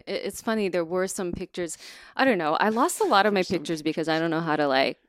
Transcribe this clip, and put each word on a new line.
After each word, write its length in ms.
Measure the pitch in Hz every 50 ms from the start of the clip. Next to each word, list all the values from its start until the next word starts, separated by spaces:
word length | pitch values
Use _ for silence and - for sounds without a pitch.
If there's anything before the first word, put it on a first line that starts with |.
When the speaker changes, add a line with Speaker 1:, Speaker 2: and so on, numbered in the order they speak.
| -
Speaker 1:
i-, 40 | -
it's 320 | 196 - - 202 - -
funny, 260 | - 233 220 220 202 185
there 160 | 170 180 170
were 220 | 160 180 185 185
some 260 | 190 - - 190 175
pictures. 460 | 170 180 185 - - - 175 160 - - - - - - - - -
I 80 | - 190
don't 140 | 214 214 175
know. 160 | 160 147 156
I 140 | - 180 214
lost 320 | 220 233 285 349 - -
a 40 | 440
lot 220 | 359 233 196 196
of 60 | 214
my 100 | 202 190
Speaker 2:
Some 160 | 180 - 202 165
Speaker 1:
pictures 240 | 151 175 165 156
because 260 | 151 160 156 170 156 160
I 60 | 156
Speaker 2:
pictures. 60 | 160
Speaker 1:
don't 80 | 165 170
know 100 | 156 160
how 160 | 170 160 151
to, 100 | 147 147
like, 320 | 143 131 131 135 - - - _